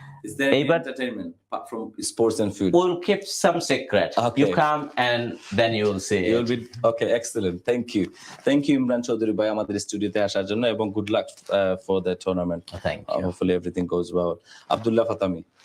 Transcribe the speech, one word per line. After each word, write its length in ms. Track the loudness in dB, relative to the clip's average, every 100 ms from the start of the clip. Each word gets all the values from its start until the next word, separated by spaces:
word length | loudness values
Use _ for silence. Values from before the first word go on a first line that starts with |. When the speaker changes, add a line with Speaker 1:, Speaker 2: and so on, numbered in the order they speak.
| -20 -16 -12
Speaker 1:
Is 20 |
there 180 | -2 2
any 80 | 4
Speaker 2:
এইবার 280 | 4 2
Speaker 1:
entertainment 440 | 0 -6 -6 -6 -10
apart 380 | -14 -10 -10 -8
from 340 | -10 -10 -8 -6
sports 280 | 2 2 2
and 120 | -2 0
food? 140 | 2
Speaker 2:
We'll 280 | 4 4 0 0
keep 140 | -2 -2 -2 0
some 140 | 0 0
secret. 400 | -2 2 0 2 2
Speaker 1:
Okay. 220 | 0 4
Speaker 2:
You 60 | 2
come 360 | 4 2 2 -2 0
and 260 | 0 2 -2 -6 -6 0
then 120 | 2 2
you 60 | 2
will 160 | 0 0
see 120 | 0
Speaker 1:
You 160 | 2 2
will 140 | 2
Speaker 2:
it. 100 | -2
Speaker 1:
be, 280 | -4 -2 0
okay, 200 | 2 0 0
excellent. 400 | -2 -4 -2 -2 -2
Thank 180 | -2 0 -2
you. 100 | -2 -4 -20 -6 0
Thank 160 | 2
you, 100 | 4
ইমরান 300 | 2 2 0
Choudhury 300 | 0 0 0
by, 180 | 2 0
আমাদের 300 | 0 -2 -4
studio 420 | -4 -4 -2 0
আসার 240 | 0 0 -2
জন্য, 220 | 0 0
এবং 220 | 0 -2
good 180 | -2 0
luck, 160 | 0 -2
uh, 260 | -8 -2 0 2 0 0
for 140 | 0 0
the 80 | -2 0
tournament. 360 | 0 0 -4 -8
Speaker 2:
Thank 280 | -6 -6 -6
you. 160 | -4 -4
Speaker 1:
Uh, 100 | -2
hopefully 340 | -2 0 0
everything 280 | 0 -4 -2 -2
goes 120 | 0 0
well. 180 | 0 -2 -8 -12 -2
Abdullah 360 | -2 2 2 2
Fatami, 360 | 2 -2 -2 -8 _